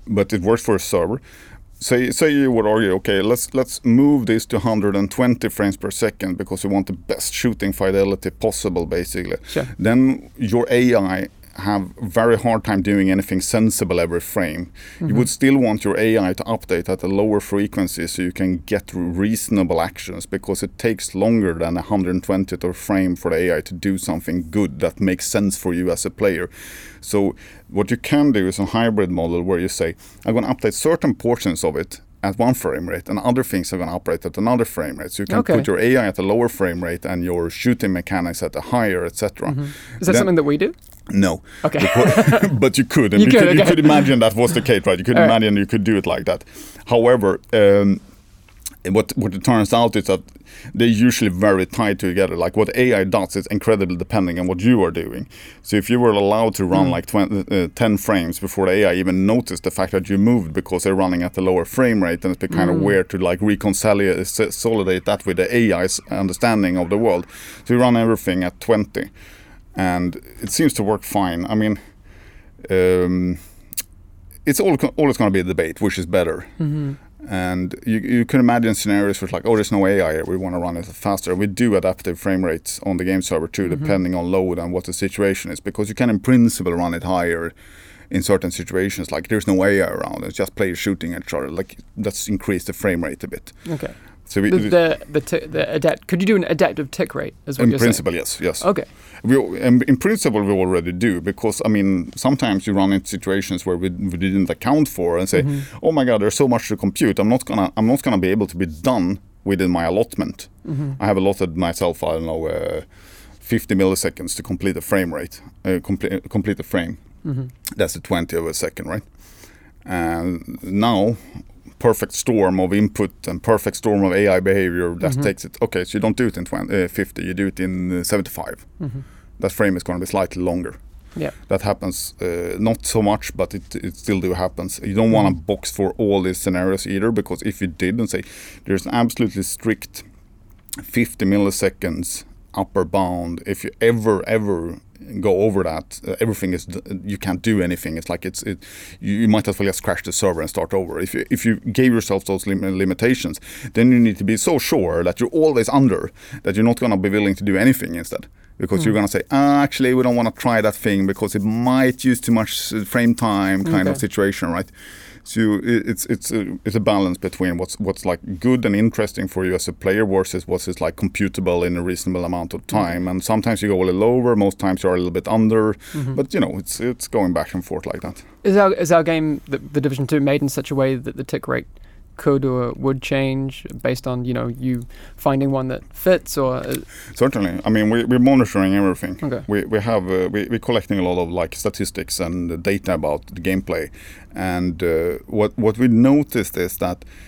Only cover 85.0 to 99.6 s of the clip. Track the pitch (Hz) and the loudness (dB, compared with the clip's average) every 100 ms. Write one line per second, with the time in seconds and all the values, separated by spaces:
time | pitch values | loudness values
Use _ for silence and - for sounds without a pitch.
85 | 95 - 98 95 - 85 - - 104 107 | -4 0 0 0 -6 -10 -8 -6 -6 0
86 | 120 104 127 127 117 - 90 85 87 85 | 0 2 4 6 6 2 -2 0 -2 -2
87 | 90 92 87 82 82 - - - - - | -2 0 0 -2 -4 -10 -20 -20 -20 -20
88 | - 92 87 95 90 - - 90 98 92 | -6 -4 2 2 2 -6 -4 -2 -2 -4
89 | 85 78 - 110 104 92 98 101 87 - | -6 -6 -2 -2 2 4 4 4 2 -2
90 | - - - 95 95 - 98 85 104 95 | -6 -8 -8 -6 -6 -2 -4 -2 -4 -4
91 | 85 85 - 76 69 85 95 - - - | -6 -10 -8 -8 -6 -8 -10 -14 -16 -8
92 | 104 - - 101 - 92 - - 104 85 | -6 -6 -4 -4 -2 -4 -4 -4 -2 -2
93 | 80 71 92 - - - 165 156 - - | -4 -8 -12 -14 -16 -16 -8 -8 -8 -12
94 | - - - 202 196 180 202 175 165 - | -20 -20 -6 0 2 2 2 2 2 0
95 | - 147 - 170 156 156 156 160 160 - | -4 -6 -2 -4 -4 -4 -4 0 0 -2
96 | - 175 190 208 170 151 175 - 139 - | -2 0 2 2 2 2 0 0 -6 -6
97 | - 139 135 - - 135 120 135 117 107 | -6 -6 -10 -10 -10 0 2 4 2 2
98 | 82 85 - - 87 - 190 185 - - | -2 -4 -6 -4 -4 0 0 0 -4 -14
99 | - - 110 135 95 90 | -20 -6 2 2 2 0